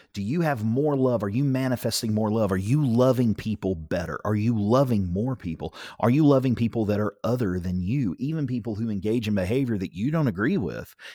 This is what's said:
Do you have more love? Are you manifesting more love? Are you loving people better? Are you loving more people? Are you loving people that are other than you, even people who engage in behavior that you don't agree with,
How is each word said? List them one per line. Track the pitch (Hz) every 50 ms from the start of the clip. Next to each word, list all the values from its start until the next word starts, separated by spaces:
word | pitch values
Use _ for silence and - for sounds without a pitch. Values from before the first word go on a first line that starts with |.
| - _ -
Do | 104
you | 98 104 143 180
have | 170 151 139 113 107
more | 110 113 135 151 151 143
love? | 135 127 127 123 107 104
Are | 101
you | 101 123 143
manifesting | 139 131 131 131 127 127 - - 117 - - - 110 107
more | 107 110 107
love? | 107 113 107 95
Are | 95
you | 95 95 104 135 156 147
loving | 123 113 120 123 131 123 123 123 113 101
people | - - 110 104 - - 95 95
better? | 80 80 78 95 87 85 80 76 - -
Are | 101 107
you | 104 107 120 120
loving | 107 101 104 117 131 139 127 117 101 95
more | 87 85 98 117 131 131
people? | - - 87 80 - 80 78 - - - - - -
Are | - 117
you | 123 151 160
loving | 143 139 131 127 135 117
people | 113 117 110 - 120 107
that | 98 104 104
are | 107 - - _ -
other | 110 123 123 120 92 90 90
than | 87 92 90 92
you, | 87 92 123 147 127 92 80 -
even | 123 147 160 160 143
people | 127 127 120 101 117 110
who | 101 117 113
engage | 107 98 87 107 113 127 110 107
in | 104
behavior | 98 104 92 117 139 139 120 113
that | 95 95 - -
you | 87 107 143
don't | 156 165 151
agree | 123 87 90 107 147 202
with, | 170 98 73 57 57 - - - _ - -